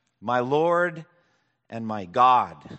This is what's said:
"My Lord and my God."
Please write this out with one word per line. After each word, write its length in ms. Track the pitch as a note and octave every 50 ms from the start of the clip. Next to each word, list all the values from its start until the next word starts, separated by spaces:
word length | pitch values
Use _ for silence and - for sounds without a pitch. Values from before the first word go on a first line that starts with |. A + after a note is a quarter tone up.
| _ _ _ _
"My 180 | - A2 A#2+ B2
Lord 640 | B2 B2+ C#3 D3+ D#3+ E3+ E3+ F3 F3 F3+ E3 D#3+ D#3+ - _ _ _ _ _ _ _ _ _ _ _ _
and 160 | A#2 A2+ A2+
my 200 | A2 G#2+ G#2+ F#2+
God." 500 | E2+ F2 B2 B2 B2+ B2+ A#2+ G#2+ F2+ E2 D2+ - - -